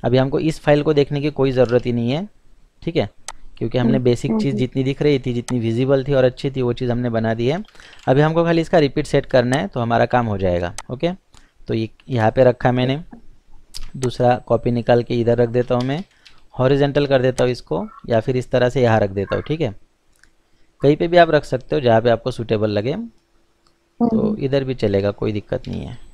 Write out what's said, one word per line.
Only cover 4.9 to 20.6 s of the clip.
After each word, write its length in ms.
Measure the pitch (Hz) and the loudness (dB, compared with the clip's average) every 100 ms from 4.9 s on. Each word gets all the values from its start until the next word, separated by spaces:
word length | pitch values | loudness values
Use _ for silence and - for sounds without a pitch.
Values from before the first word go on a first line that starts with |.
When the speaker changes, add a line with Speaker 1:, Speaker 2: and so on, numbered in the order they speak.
| 139 | 0
Speaker 1:
रही 180 | 147 139 | 2 2
थी, 140 | 127 | 0
जितनी 260 | 120 120 127 | -6 -4 -4
visible 440 | 117 113 131 139 | -2 0 2 0
थी 100 | 131 | 2
और 100 | 139 | 2
अच्छी 260 | 127 123 139 | 2 0 -6
थी, 100 | 135 | -4
वो 120 | 123 | -4
चीज़ 180 | 120 123 | -2 -2
हमने 180 | 120 123 | -2 -2
बना 220 | 113 110 | -2 -2
दी 140 | 113 120 | 0 -2
है। 140 | 165 220 - - - - | -2 -6 -18 -20 -12 0
अभी 140 | 131 | 2
हमको 220 | 156 160 | 4 2
खाली 180 | 170 165 | 2 0
इसका 160 | 160 180 | 2 2
repeat 280 | 143 135 147 | 2 0 -2
set 180 | 143 135 | -2 2
करना 300 | 131 123 131 | 2 2 0
है 100 | 202 | -2
तो 120 | - | -4
हमारा 260 | 117 117 117 | -2 0 2
काम 200 | 123 117 | 2 0
हो 100 | 101 | -2
जाएगा। 360 | 95 87 87 - - | 0 0 -2 -8 -12
ओके, 200 | 127 165 185 _ - _ _ - | -6 -6 -6 _ -20 _ _ -6
तो 60 | |
ये 160 | 113 110 - - | -4 -4 -10 -6
यहाँ 220 | 127 110 | 0 2
पे 120 | 120 | 4
रखा 280 | 127 120 131 | 4 4 0
मैंने, 280 | 123 127 139 175 - - - _ - - - - 139 | 0 -2 -4 -8 -20 -20 -20 _ -20 -18 -10 -10 -4
दूसरा 380 | 127 - 123 120 - | -6 0 2 2 0
copy 240 | 117 123 | 0 0
निकाल 320 | 120 113 120 | -2 2 2
के 160 | 120 123 | 2 -2
इधर 160 | 117 117 | 0 2
रख 120 | 120 | 2
देता 240 | 117 123 123 | 0 0 -2
हूँ 80 | |
मैं, 200 | 127 143 196 _ - - - - | -2 -4 -8 _ -20 -20 -20 -2
Horizontal 500 | 127 139 143 143 143 | 2 2 2 0 2
कर 140 | 135 | 2
देता 220 | 127 127 | 2 0
हूँ 80 | 127 | 0
इसको, 340 | 123 - 156 214 - - | -2 -6 -6 -6 -12 -2
या 100 | 113 | 0
फिर 180 | 110 127 | 0 -4
इस 140 | 120 | 0
तरह 180 | 127 123 | 0 2
से 120 | 135 | 2
यहाँ 180 | 120 110 | 2 4
रख 100 | 101 | 2
देता 240 | 98 98 101 | -2 -4 -4
हूँ, 80 | |
ठीक 180 | - 156 | -4 -4
है। 120 | 143 95 _ _ _ _ _ _ _ _ | -4 -6 _ _ _ _ _ _ _ _